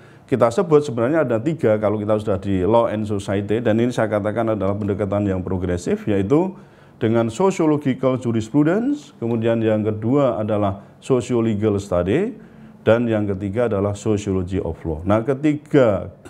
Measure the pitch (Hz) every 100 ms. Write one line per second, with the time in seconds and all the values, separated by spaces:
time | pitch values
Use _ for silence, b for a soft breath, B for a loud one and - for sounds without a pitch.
0 | B B - 120 120 202 175 147 147 120
1 | 120 160 131 113 143 151 117 107 104 107
2 | 104 107 107 92 98 95 92 117 95 107
3 | 107 101 110 101 101 110 113 110 123 123
4 | 107 104 104 110 113 107 98 101 101 98
5 | 101 101 101 92 90 92 92 87 - 214
6 | - 98 101 147 190 B B B B -
7 | 110 117 113 113 190 185 156 147 135 127
8 | 131 127 120 113 104 147 151 202 262 294
9 | - - 117 117 113 117 110 107 107 104
10 | 113 143 131 87 107 104 101 98 B B
11 | - 127 - 120 113 104 107 101 - 87
12 | 87 143 226 - B B B - 110 117
13 | 117 107 101 95 101 110 117 98 101 98
14 | 110 101 101 95 90 92 82 78 82 80
15 | 92 107 131 131 151 147 - 139 117 92
16 | 92 -